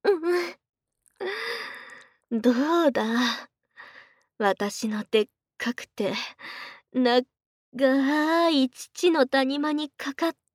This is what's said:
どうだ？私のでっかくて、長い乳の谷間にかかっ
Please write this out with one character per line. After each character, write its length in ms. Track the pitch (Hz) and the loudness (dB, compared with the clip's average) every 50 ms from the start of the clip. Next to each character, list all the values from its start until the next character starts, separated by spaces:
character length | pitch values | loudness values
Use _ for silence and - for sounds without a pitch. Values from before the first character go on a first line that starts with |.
| - - 403 330 320 339 349 359 349 349 - - _ _ _ _ _ _ _ _ _ _ _ - - 370 403 440 453 466 466 - - - - - - - - - - _ _ _ _ - 240 | 0 2 2 2 2 0 0 0 -2 -6 -10 -16 _ _ _ _ _ _ _ _ _ _ _ -10 -10 -8 -8 -8 -8 -8 -8 -10 -10 -14 -16 -16 -18 -20 -20 -20 -20 _ _ _ _ -6 -4
ど 160 | 226 214 247 247 233 277 302 339 339 339 294 | 0 2 2 2 2 2 0 2 2 2 2
う 40 | |
だ？ 580 | 247 214 220 220 226 240 247 240 233 - - - _ _ _ _ _ - - - - - - _ _ _ _ _ _ - | 2 0 -2 -2 0 0 -2 -2 -4 -6 -10 -16 _ _ _ _ _ -20 -20 -20 -20 -20 -20 _ _ _ _ _ _ -2
私 480 | 220 202 185 - 202 202 - - - 220 | 0 0 0 0 -4 -6 -6 -6 -6 -6
の 160 | 214 214 214 | -4 -6 -4
で 180 | - - 220 | 0 0 0
っ 80 | 214 - _ _ _ _ _ - | 0 0 _ _ _ _ _ -8
か 180 | - 240 247 | -6 -6 -6
く 120 | - - - | -6 -10 -12
て、 280 | _ - 208 - 190 220 - - - - - - - - - - - - _ _ | _ -4 -4 -4 -4 -4 -8 -10 -14 -16 -18 -16 -16 -16 -16 -18 -20 -20 _ _
長 1600 | - 254 254 247 240 254 254 - _ _ _ _ _ _ _ _ - 247 269 262 262 277 269 269 294 302 302 311 330 339 339 330 | -2 0 2 2 4 2 2 0 _ _ _ _ _ _ _ _ -4 0 2 4 4 4 2 2 2 2 2 2 4 4 4 4
い 200 | 330 277 262 254 | 4 4 2 2
乳 400 | - - - - - - - 359 | 0 -6 -18 -16 -6 0 2 2
の 160 | 330 320 262 262 | 4 4 4 4
谷 320 | - 269 269 262 277 285 | 2 2 2 0 0 -2
間 120 | 285 302 | -2 -2
に 200 | 302 294 302 285 | -2 -2 -4 -6
か 240 | _ - - 285 277 | _ -10 -10 -10 -6
か 140 | - - 330 | -4 -2 -4
っ 60 | - _ _ _ _ | -4 _ _ _ _